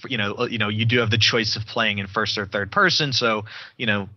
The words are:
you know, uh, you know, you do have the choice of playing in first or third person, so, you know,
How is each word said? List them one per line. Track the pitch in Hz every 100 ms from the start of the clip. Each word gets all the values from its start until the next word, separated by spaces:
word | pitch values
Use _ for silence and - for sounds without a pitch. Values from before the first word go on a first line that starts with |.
| -
you | 120
know, | 101 -
uh, | 120
you | 113
know, | 104
you | 107 113
do | 123
have | 110
the | 113
choice | - 120 113 107
of | 110
playing | 120 110 101
in | 98
first | 110 104 -
or | 98
third | 104 98
person, | - 185 - 147
so, | 123 117 107 107 - - -
you | 117
know, | 104 95